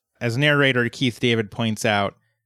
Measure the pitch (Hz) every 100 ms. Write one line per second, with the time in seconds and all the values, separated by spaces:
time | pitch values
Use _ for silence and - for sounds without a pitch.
0 | _ - 120 120 147 143 139 123 120 -
1 | 131 - 123 113 104 - 113 107 113 104
2 | 98 - _ _